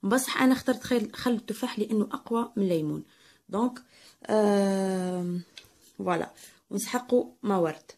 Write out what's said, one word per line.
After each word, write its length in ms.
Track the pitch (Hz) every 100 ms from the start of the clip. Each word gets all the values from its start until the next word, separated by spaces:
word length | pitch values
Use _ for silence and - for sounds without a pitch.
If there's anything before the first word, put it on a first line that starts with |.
بصح 380 | 196 247 262 -
انا 120 | 254
اخترت 300 | 262 - 247
خل، 300 | - 247 214
خل 180 | - -
التفاح 480 | 233 - 214 247 -
لانه 300 | 214 220 202
اقوى 400 | - - 233 233 -
من 80 |
الليمون. 400 | 196 165 156 151 - _ - _ _
دونك، 340 | 196 247 247 - - - _ -
آم، 1120 | 214 208 202 196 196 190 185 180 180 175 175 175 - - _ _ _
فوالا، 340 | 190 170 - - - _ _
ونسحقوا 640 | 202 - 240 240 247 - -
ما 140 | 214 196
ورد 340 | 165 156 _